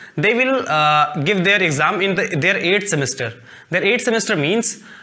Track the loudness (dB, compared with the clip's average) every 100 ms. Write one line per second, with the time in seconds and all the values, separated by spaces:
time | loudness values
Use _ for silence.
0 | -12 -2 0 2 2 0 0 0 2 4
1 | 2 0 -2 0 2 2 2 2 0 0
2 | -2 -2 -2 0 0 0 0 0 0 -2
3 | -2 -4 -8 -10 -18 -20 -6 -2 0 0
4 | 0 -2 0 -2 0 0 -2 -6 -12 -20